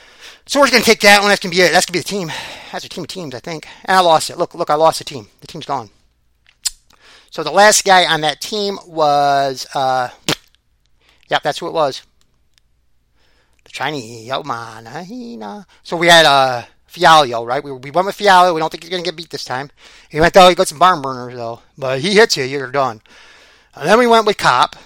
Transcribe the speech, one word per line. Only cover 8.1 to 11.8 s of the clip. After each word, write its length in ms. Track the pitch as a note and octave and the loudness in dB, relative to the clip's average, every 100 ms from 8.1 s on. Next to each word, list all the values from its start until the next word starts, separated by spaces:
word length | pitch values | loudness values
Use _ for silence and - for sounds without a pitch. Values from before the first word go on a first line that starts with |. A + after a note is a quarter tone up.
| D#3+ | 0
that 180 | D3+ C#3 | -2 -6
team 380 | - G#3+ G3+ G3 - | -8 -6 -6 -8 -10
was, 800 | D#3+ D3+ C#3+ C#3+ C#3 C#3 B2+ - | -2 2 2 2 0 -2 -4 -8
uh, 340 | D3 C3 C3 B2 - - - _ _ _ _ _ _ _ _ - | -4 -2 -2 -4 -10 -10 -10 _ _ _ _ _ _ _ _ -6
yep, 140 | D3 | -4
that's 160 | D3+ C#3 | -4 -6
who 80 | E3+ | -6
it 80 | |
was. 280 | D#3+ | -4